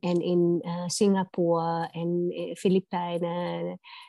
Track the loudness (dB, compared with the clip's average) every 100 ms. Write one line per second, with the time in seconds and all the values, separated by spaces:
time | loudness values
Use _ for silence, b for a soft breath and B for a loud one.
0 | 0 0 2 4 4 2 -2 -6 -6 2
1 | 4 4 0 0 2 2 2 -2 -4 -4
2 | -2 -2 -2 -4 -8 -2 2 2 2 -6
3 | -4 -2 -2 -2 -4 -4 -6 -8 B B